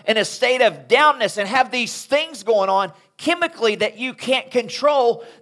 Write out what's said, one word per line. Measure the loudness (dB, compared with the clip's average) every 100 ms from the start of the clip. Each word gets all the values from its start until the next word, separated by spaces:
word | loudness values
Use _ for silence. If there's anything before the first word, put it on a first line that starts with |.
| -2
in | 0
a | -2
state | -2 0 2
of | 2 0 0
downness | 4 4 2 -2 -4
and | -2
have | 0 0
these | -2 -4 -8 -2
things | -2 -2 -6
going | -2 0 2
on | 0 -2 -8 _ -6
chemically | -4 -2 -4 -2 -2 0
that | -4 -4
you | -10
can't | -6 -2 -2 -2
control | -4 -4 -2 0 2 2 0 -6 -8